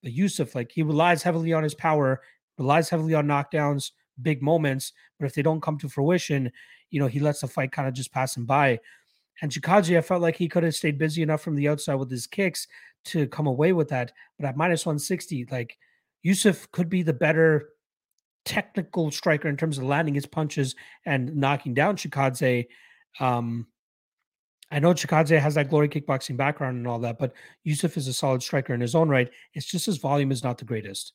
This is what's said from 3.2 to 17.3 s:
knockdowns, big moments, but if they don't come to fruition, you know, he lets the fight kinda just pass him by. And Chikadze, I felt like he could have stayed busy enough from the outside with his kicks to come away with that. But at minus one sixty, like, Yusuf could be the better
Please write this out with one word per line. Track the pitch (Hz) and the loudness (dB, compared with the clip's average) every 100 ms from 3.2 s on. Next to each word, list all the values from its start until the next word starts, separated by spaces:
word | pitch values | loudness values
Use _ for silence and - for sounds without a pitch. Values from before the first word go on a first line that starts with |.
| 147 | 2
knockdowns, | 143 139 156 147 143 - _ _ - | 0 0 0 0 0 -4 _ _ -6
big | 127 147 | -2 0
moments, | 135 165 147 131 - _ _ _ | 2 2 2 -2 -6 _ _ _
but | 143 | -6
if | |
they | - | 0
don't | 147 160 | 0 0
come | 160 151 | -2 -6
to | 143 | -6
fruition, | - 143 180 - 143 127 - - - _ | -2 2 2 0 -2 -2 -6 -20 -20 _
you | 139 | -2
know, | 139 | 0
he | 139 | 2
lets | 147 143 | 0 0
the | 131 | -6
fight | - 131 | -4 -4
kinda | - 135 | -4 -4
just | 127 127 | -6 -6
pass | - 131 - | -4 -4 -4
him | 117 | 0
by. | 135 139 117 - - _ _ _ - | 4 4 2 -4 -20 _ _ _ -8
And | 156 | -6
Chikadze, | 147 151 196 170 175 | -4 2 4 6 2
I | |
felt | 156 180 | 2 2
like | 170 165 | 2 0
he | 170 | -2
could | 180 | 0
have | 165 147 | 0 0
stayed | 160 143 | -2 0
busy | 156 156 | -2 0
enough | 156 151 | 0 0
from | - 143 | 0 0
the | 147 | 0
outside | 151 151 139 | 0 -2 -2
with | 131 | -2
his | 127 - | -6 -8
kicks | - 196 - - - - _ - | -2 -2 -2 -12 -16 -20 _ -6
to | 170 143 | -2 -2
come | - 151 | 0 -2
away | 127 160 | 2 2
with | 180 151 | 2 0
that. | 131 120 _ - _ | -2 -6 _ -20 _
But | 143 | -8
at | 131 | 0
minus | 170 165 170 | 0 2 0
one | 147 | -4
sixty, | - 180 - 135 120 | -4 -6 -4 -8 -6
like, | 127 117 - _ _ _ _ | -8 -8 -12 _ _ _ _
Yusuf | 165 190 220 165 - | 0 2 2 2 -6
could | - 170 | -4 -2
be | 185 | 0
the | 165 | -2
better | 131 156 | 0 2